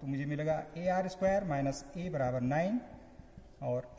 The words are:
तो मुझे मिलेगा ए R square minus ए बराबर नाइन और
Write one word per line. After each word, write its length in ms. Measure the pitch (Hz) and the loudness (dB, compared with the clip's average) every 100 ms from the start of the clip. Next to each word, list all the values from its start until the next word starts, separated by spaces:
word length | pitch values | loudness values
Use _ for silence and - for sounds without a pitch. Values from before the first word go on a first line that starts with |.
तो 60 | 139 | -4
मुझे 180 | 139 143 | -2 -2
मिलेगा 360 | 147 151 156 - 165 | 0 2 0 -2 -2
ए 100 | 180 | 2
R 200 | 185 185 | 2 2
square 360 | - 190 196 | 2 4 4
minus 400 | 190 139 139 135 - 175 | 2 2 2 0 -6 -6
ए 120 | 175 | -2
बराबर 300 | 151 127 127 | 0 2 2
नाइन 380 | 123 147 180 240 - - - - - - - - | 2 4 4 0 -2 -16 -18 -20 -18 -18 -18 -6
और 280 | 127 123 - | -2 -2 -2